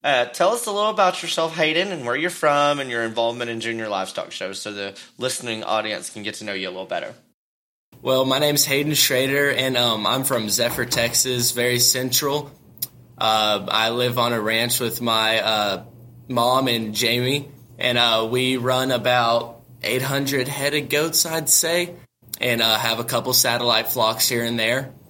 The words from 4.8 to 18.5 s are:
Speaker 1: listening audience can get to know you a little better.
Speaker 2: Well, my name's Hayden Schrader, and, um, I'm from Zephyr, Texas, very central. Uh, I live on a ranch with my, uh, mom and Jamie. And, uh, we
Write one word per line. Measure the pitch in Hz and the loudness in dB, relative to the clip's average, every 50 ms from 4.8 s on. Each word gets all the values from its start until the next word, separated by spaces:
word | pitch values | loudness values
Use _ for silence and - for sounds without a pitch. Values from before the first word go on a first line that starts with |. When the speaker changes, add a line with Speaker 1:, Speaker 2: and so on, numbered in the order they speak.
| 98 98 98 - - - _ - | -8 -8 -10 -14 -20 -20 _ -6
Speaker 1:
listening | 120 127 123 - 127 120 113 110 | -4 -4 -4 -4 -6 -6 -8 -6
audience | - - 104 110 107 107 104 78 - - | -2 0 0 0 0 -2 -6 -6 -8 -12
can | - 110 101 | -12 -10 -10
get | 107 101 | -10 -10
to | - 107 | -8 -10
know | 107 98 | -8 -8
you | 95 92 92 | -6 -6 -8
a | |
little | 90 95 95 | -8 -10 -8
better. | - 92 85 67 - - - _ _ _ _ _ _ _ _ _ _ _ _ _ _ - - | -6 -6 -6 -6 -8 -14 -18 _ _ _ _ _ _ _ _ _ _ _ _ _ _ -20 -6
Speaker 2:
Well, | - 131 131 131 135 | 0 2 2 2 4
my | 131 131 135 | 2 2 2
name's | 151 147 147 143 - | 2 2 2 2 2
Hayden | - 139 139 147 151 151 | 2 2 0 2 2 2
Schrader, | 143 - - 135 123 131 135 139 143 143 143 | 2 2 2 2 2 2 2 2 2 2 2
and, | 131 123 131 131 127 | 2 0 0 0 0
um, | 120 120 120 113 110 107 | 2 2 2 0 0 0
I'm | 92 117 135 135 | 0 0 0 0
from | - 139 117 107 104 | 0 -2 -2 0 -2
Zephyr, | 101 - 117 120 - 135 123 | 0 0 0 0 0 -2 -4
Texas, | 123 - 123 117 117 117 - - 131 127 123 120 - | -2 0 0 0 0 2 0 0 0 0 0 0 0
very | - 120 120 123 123 120 | 0 0 0 2 2 4
central. | 120 - - 127 127 127 123 - 151 139 143 147 143 - - - - - - - - - - - - - - - | 4 2 2 2 -2 0 0 0 0 0 -2 -2 -4 -8 -18 -20 -20 -20 -12 -12 -12 -12 -12 -20 -20 -20 -6 -2
Uh, | - 110 110 110 107 107 104 101 95 95 | 0 2 2 2 2 2 0 0 -2 -2
I | - 110 113 113 | 0 0 2 0
live | 117 123 123 123 120 123 | 0 0 0 0 2 2
on | 120 120 | 2 2
a | 120 113 | 0 0
ranch | 107 110 113 113 120 120 120 - | 0 0 0 0 0 0 0 -2
with | 127 113 110 - | -2 -4 -4 -2
my, | 120 120 113 110 110 110 113 110 | -2 0 2 2 2 2 2 2
uh, | 98 110 110 107 104 101 98 92 - - - - - - - - - - | 2 0 0 2 0 0 -2 -4 -8 -16 -20 -20 -20 -20 -20 -20 -10 -4
mom | 127 120 120 123 127 131 135 127 | 0 2 4 4 4 4 4 2
and | 117 113 113 107 107 | 0 0 -2 -4 -4
Jamie. | 107 117 113 117 123 123 127 143 143 143 - - - - - - - | -2 0 2 2 2 2 0 0 -2 -4 -8 -20 -20 -20 -20 -8 -4
And, | - 127 120 120 | -2 0 2 2
uh, | 120 117 113 113 113 113 | 4 4 4 2 0 0
we | 123 127 131 127 | 0 0 2 2